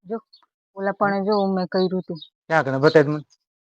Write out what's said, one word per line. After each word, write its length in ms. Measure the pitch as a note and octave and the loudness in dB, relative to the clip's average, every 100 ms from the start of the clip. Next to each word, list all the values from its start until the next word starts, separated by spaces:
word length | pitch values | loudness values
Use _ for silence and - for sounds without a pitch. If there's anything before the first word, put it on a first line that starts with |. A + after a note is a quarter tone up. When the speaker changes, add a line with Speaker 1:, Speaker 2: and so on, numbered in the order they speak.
Speaker 1:
જો, 140 | F#3 A3+ - _ _ _ _ G3 | -12 -12 -12 _ _ _ _ -8
ઓલા 160 | G3 | -6
પણ 320 | G3 G3+ G3 F#3+ | -2 -2 0 0
જો 100 | G#3 G3 | 0 0
મેં 200 | F#3+ F3+ | -2 -2
કર્યું 340 | F#3+ F#3 F#3 | -2 0 -2
હતું. 180 | - E3 - _ | -6 -14 -16 _
Speaker 2:
ક્યાં 240 | - D#3+ C#3 | -2 0 0
કને? 140 | C3+ | 2
બતાય 260 | D3+ D#3+ C#3+ | 4 6 4
મને. 140 | D3+ - _ _ _ | 0 -8 _ _ _